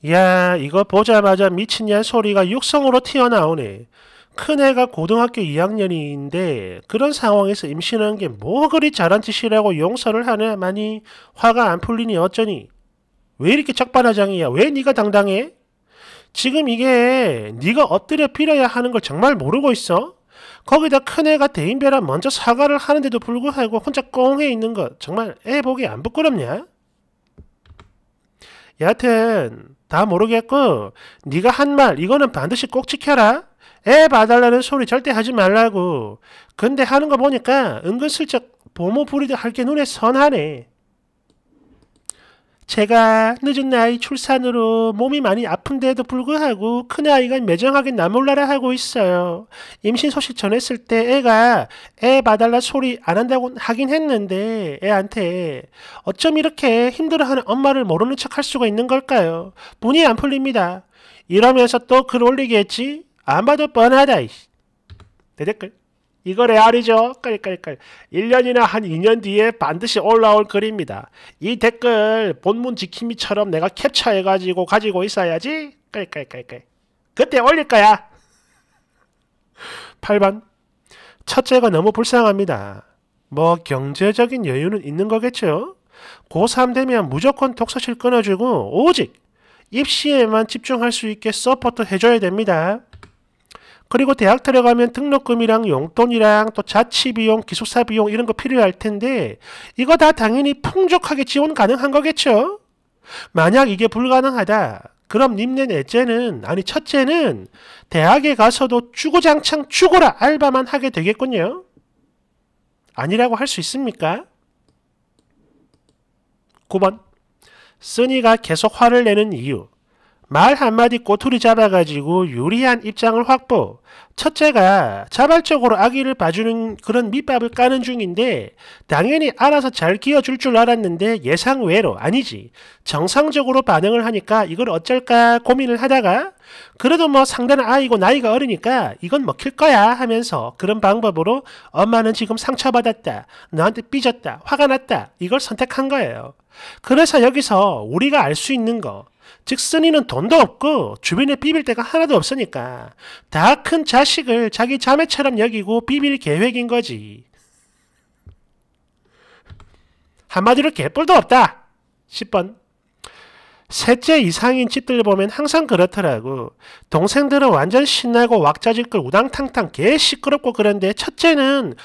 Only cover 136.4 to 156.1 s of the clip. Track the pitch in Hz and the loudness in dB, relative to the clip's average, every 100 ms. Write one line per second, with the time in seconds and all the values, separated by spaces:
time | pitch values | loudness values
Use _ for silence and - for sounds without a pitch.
136.4 | _ - - _ 254 330 320 269 269 - | _ -20 -20 _ 0 2 4 4 2 -2
137.4 | 247 277 233 262 262 220 190 277 233 233 | 0 0 2 0 2 2 2 2 2 0
138.4 | 277 196 226 254 156 - 170 285 269 - | -2 -4 -2 -2 -2 -8 -4 -4 -2 -6
139.4 | 277 - 302 247 214 247 254 226 240 147 | -8 0 4 6 4 2 -2 -2 -4 -6
140.4 | 117 - 185 214 196 214 220 165 165 254 | -8 -6 -4 0 0 2 0 -2 -2 -2
141.4 | 269 - - 147 202 233 220 220 208 220 | -6 -20 -10 -2 2 2 2 -2 -4 -6
142.4 | - 269 262 240 226 220 - 107 - - | -6 -4 0 0 0 -4 -8 -12 -14 -20
143.4 | - 160 175 226 226 277 254 240 - 113 | -10 -2 -2 -2 -6 -2 -2 -4 -8 -12
144.4 | - 277 285 269 262 208 - _ 180 254 | -6 0 2 2 -2 -6 -6 _ -2 -2
145.4 | - 226 - - 269 277 165 117 120 _ | -4 -6 -6 -4 -2 -2 -4 -6 -16 _
146.4 | _ _ - - - 262 320 302 240 262 | _ _ -20 -20 0 4 4 4 4 2
147.4 | - 196 202 139 107 151 269 285 139 151 | 0 2 2 0 -4 -2 0 0 0 -2
148.4 | - 269 226 233 160 98 - _ _ _ | -4 -2 -2 -4 -8 -12 -18 _ _ _
149.4 | - 262 - 320 320 302 247 123 190 330 | -8 -6 -2 2 4 2 0 -6 2 4
150.4 | 240 - 285 294 120 107 - 170 277 277 | 4 0 -2 -2 -4 -6 -4 -2 0 -2
151.4 | 294 320 269 233 233 330 320 240 - 269 | -2 -2 -2 -6 -2 -2 2 2 0 -6
152.4 | 208 139 123 123 117 _ - - _ 156 | -6 -8 -12 -14 -18 _ -20 -20 _ 0
153.4 | 185 285 - 330 - 240 285 - 247 233 | 2 2 0 -2 2 2 2 0 -2 -2
154.4 | 226 - 240 269 - 285 330 - 277 233 | -2 -2 -4 -2 0 2 0 0 -2 0
155.4 | 226 214 190 226 233 277 285 | -2 -2 -4 -4 -2 -2 -2